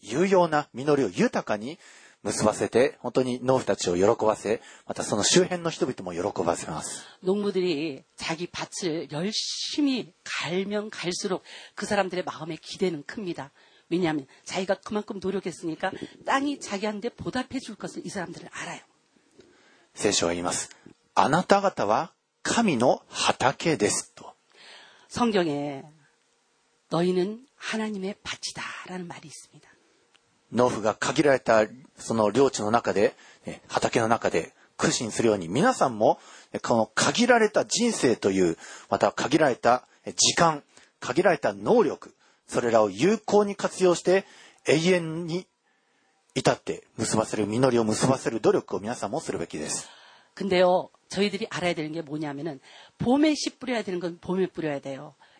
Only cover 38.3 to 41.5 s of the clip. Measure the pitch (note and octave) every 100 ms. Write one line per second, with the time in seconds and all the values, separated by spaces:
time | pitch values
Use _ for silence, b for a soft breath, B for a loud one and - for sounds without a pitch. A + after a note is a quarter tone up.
38.3 | F#2+ F2 E2 B B B G2+ G#2 - A2+
39.3 | D#3+ D3 A2+ A#2+ B2+ _ _ G#2 - -
40.3 | - E3+ D3 _ b b b - C3+ G3
41.3 | D#3+ A#2+